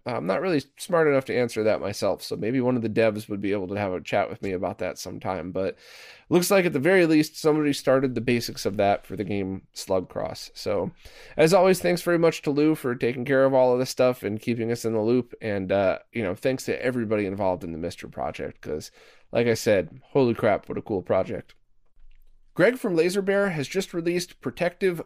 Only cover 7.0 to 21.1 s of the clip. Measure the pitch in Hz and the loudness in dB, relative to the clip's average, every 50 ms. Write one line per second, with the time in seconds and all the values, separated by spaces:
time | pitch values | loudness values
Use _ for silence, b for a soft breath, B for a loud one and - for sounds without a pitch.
7 | 170 160 160 151 151 - - - - 156 151 156 151 147 135 - - 143 131 135 | 6 6 4 4 2 0 -2 -2 0 2 2 2 2 0 -2 0 2 2 2 2
8 | 139 131 120 113 113 127 123 117 - - 113 - - 104 98 104 101 101 101 - | 2 0 -2 -2 -2 0 0 0 -2 -4 -8 -6 -4 -4 0 2 2 2 2 0
9 | - - 95 - 101 90 104 101 95 95 95 95 - _ - - - - 95 95 | -2 -8 -8 -8 -6 -4 -4 -4 -4 -4 -6 -8 -10 _ -16 -10 -4 -2 -2 -2
10 | 90 - - 98 98 - - - - - - - - 101 101 90 95 - - B | -2 -4 -8 -8 -6 -8 -8 -10 -14 -18 -14 -8 -4 -2 -2 -2 -2 -4 -6 B
11 | B B B B B B B - 156 160 190 185 180 190 185 - - 175 175 170 | B B B B B B B 4 4 6 6 6 6 6 4 2 2 0 0 0
12 | - 180 175 165 165 165 160 - - 156 139 147 151 156 156 - - 127 123 123 | 0 0 2 4 4 2 2 0 -2 -2 2 2 4 2 2 0 -2 -4 -4 -2
13 | 127 117 123 131 120 131 135 131 135 135 135 131 127 127 123 123 131 - - - | -2 -2 -2 -2 -2 2 4 4 4 6 6 6 4 4 4 2 0 -2 0 2
14 | 127 127 123 - 107 101 107 107 - 123 117 120 110 113 120 117 - 113 113 110 | 2 2 2 0 -4 -6 -6 -4 -4 -4 -2 -2 -2 -4 -4 -4 -2 -2 -2 0
15 | 107 117 123 127 120 - - - 113 110 101 98 95 92 98 101 98 92 78 - | 2 2 2 2 0 -4 -8 -10 -6 -4 -4 -4 -2 0 0 2 2 2 0 -2
16 | - _ - 117 107 87 95 - - 135 131 127 - 123 - 64 - 127 123 123 | -6 _ -8 -6 -4 -4 -4 -2 -2 -2 -2 -2 -4 -6 -4 -2 -2 -2 -2 -2
17 | 113 104 110 107 101 92 98 101 101 92 90 85 95 82 82 80 85 85 - - | -2 -2 -2 -2 -2 -2 -2 -2 0 -2 -2 -2 -4 -8 -8 -8 -8 -8 -8 -10
18 | - - - - 64 76 76 - 67 - - - - - 76 78 - - b b | -16 -14 -10 -8 -6 -6 -6 -8 -10 -10 -12 -12 -10 -8 -8 -8 -8 -12 b b
19 | b b b b b b - - 117 120 110 - - 113 104 92 85 82 - - | b b b b b b -2 0 2 2 0 0 2 2 2 2 2 -2 -8 -20
20 | - _ - 143 131 120 110 - 123 107 95 - - - - 107 - - 107 90 | -10 _ 0 2 2 2 2 2 2 2 2 0 -2 -6 -10 -8 -6 -4 -6 -4
21 | 87 - | -2 0